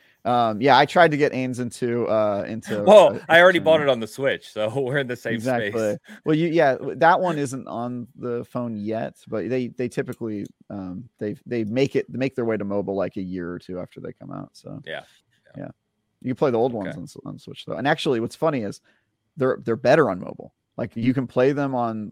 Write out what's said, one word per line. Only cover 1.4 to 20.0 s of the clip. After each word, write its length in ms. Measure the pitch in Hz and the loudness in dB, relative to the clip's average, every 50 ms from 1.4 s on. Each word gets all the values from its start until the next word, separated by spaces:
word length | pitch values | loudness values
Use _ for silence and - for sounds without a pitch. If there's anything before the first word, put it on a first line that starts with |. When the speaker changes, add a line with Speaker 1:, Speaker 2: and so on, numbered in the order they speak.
| 127 127 123 117 | -4 -4 -4 -6
Speaker 1:
into, 480 | 123 113 - - 127 120 117 120 113 - | -6 -8 -6 -4 -4 -2 -2 -2 0 0
uh, 380 | 107 110 107 104 101 101 92 - | 2 2 2 2 0 -2 -4 -6
into, 340 | 110 110 - - 113 104 104 | -8 -10 -8 -6 -6 -2 6
Speaker 2:
Well, 320 | 180 214 208 175 143 104 - | 10 10 10 10 10 6 2
Speaker 1:
uh, 20 | - - | 0 4
Speaker 2:
I 120 | 160 170 | 6 8
already 180 | 175 185 180 165 | 8 8 6 6
Speaker 1:
Ace 40 | 147 | 4
Speaker 2:
bought 120 | 160 160 | 4 4
Speaker 1:
Attorney. 140 | 156 147 139 | 4 6 2
Speaker 2:
it 40 | 131 | 2
on 60 | 117 | 0
the 80 | 113 104 | 0 -10
Switch, 440 | - - 135 131 98 82 - - | -8 -4 -2 -2 -2 -2 -6 -12
so 180 | - 107 107 107 | -6 -4 -4 -2
<laughs> 120 | 117 139 | -2 -2
we're 160 | 135 123 135 143 | -4 -2 -2 -2
in 80 | 135 123 | -2 -2
the 80 | 123 | -6
same 200 | 120 - 120 113 | -8 -6 -6 -6
Speaker 1:
Exactly. 340 | 110 107 131 127 120 110 101 | -4 -2 -2 -2 -2 -2 -2
Speaker 2:
space. 260 | 104 113 110 104 104 - _ - - - - | -2 -2 -2 -2 -2 -4 _ -18 -20 -10 -2
Speaker 1:
Well, 100 | 147 160 | 0 0
you, 120 | 156 165 170 | 0 0 0
yeah, 260 | 156 170 156 139 127 | 2 2 2 2 2
w-, 220 | - - 135 80 | 0 -4 -8 -4
that 240 | 127 160 160 185 165 | 2 4 4 4 4
one 160 | 185 180 160 147 | 2 -2 -2 -2
isn't 300 | 143 127 135 131 - - | -4 -6 -6 -10 -12 -10
on 400 | 85 113 120 123 123 123 117 113 _ | -8 -8 -8 -8 -8 -10 -12 -14 _
the 280 | - - 123 120 120 120 | -12 -8 -6 -6 -6 -8
phone 300 | - - 127 120 120 113 | -8 -10 -8 -8 -6 -8
yet, 420 | 107 101 107 110 113 131 135 - _ _ - | -8 -6 -6 -6 -6 -6 -8 -12 _ _ -8
but 220 | 110 107 85 110 | -8 -6 -4 -4
they, 180 | 127 131 123 117 | -4 -4 -4 -6
they 200 | - - 123 117 | -6 -6 -8 -6
typically, 600 | - - 135 131 110 - 117 110 107 101 101 - - _ _ - | -4 -6 -6 -8 -8 -10 -8 -8 -8 -8 -10 -12 -14 _ _ -14
um, 360 | 104 101 95 92 90 95 120 - _ - | -12 -12 -10 -10 -12 -12 -14 -16 _ -10
they, 160 | 113 107 104 - _ | -8 -8 -8 -8 _
they 180 | 98 120 120 110 | -8 -6 -4 -4
make 320 | 101 113 131 139 131 - | -2 0 0 0 2 2
it, 160 | 135 - - | -2 -4 -4
they 60 | - 123 | -6 -4
make 160 | 131 135 - | -4 -4 -4
their 100 | - 117 | -4 -4
way 120 | 113 110 101 | -2 -2 -4
to 60 | 101 | -4
mobile, 300 | 98 98 104 95 95 98 | -4 -4 -4 -4 -4 -4
like, 220 | 98 98 - - 104 | -4 -4 -4 -6 -8
a 40 | |
year 300 | 95 92 92 90 85 85 | -10 -8 -8 -8 -8 -8
or 80 | 87 87 | -8 -10
two 200 | - - 92 90 | -12 -12 -12 -10
after 200 | 87 - - - | -10 -12 -14 -16
they 140 | 87 90 - | -16 -16 -16
come 180 | _ - - | _ -16 -16
out. 180 | - - 50 - _ | -14 -14 -14 -16 _
So 280 | - _ 98 98 107 - | -20 _ -16 -16 -16 -14
Speaker 2:
Yeah. 200 | - 78 71 - _ _ _ _ _ _ _ _ _ - | -12 -14 -14 -14 _ _ _ _ _ _ _ _ _ -18
Speaker 1:
yeah, 140 | - 90 - - _ _ _ _ _ _ _ _ _ - | -16 -16 -16 -16 _ _ _ _ _ _ _ _ _ -8
you 60 | 123 | -8
can 60 | 127 - | -4 0
play 120 | 160 139 | 0 0
the 80 | 120 113 | 2 2
old 160 | 120 135 117 | 0 0 -2
Speaker 2:
Okay. 120 | 107 95 82 | -4 -8 -8
Speaker 1:
ones 100 | 73 82 | -10 -12
on, 60 | 87 | -14
s-, 140 | - - - - | -16 -18 -16 -14
on 140 | - - - | -14 -14 -14
Switch 260 | - - - - - | -16 -18 -18 -18 -12
though. 120 | - - - | -10 -10 -4
And 100 | 120 143 | 0 -2
actually, 320 | 160 - - 165 127 113 | 0 0 0 -2 0 0
what's 160 | 113 113 - | -2 -6 -6
funny 260 | - 156 165 151 127 | -2 -2 -2 -2 -2
is 200 | 107 101 - - _ _ _ _ _ _ _ _ _ _ _ - | -6 -6 -10 -12 _ _ _ _ _ _ _ _ _ _ _ -2
they're, 220 | 131 131 - - - | 0 0 0 -2 -2
they're 120 | 117 113 | -4 -4
better 340 | 135 123 120 143 160 | -2 4 4 6 6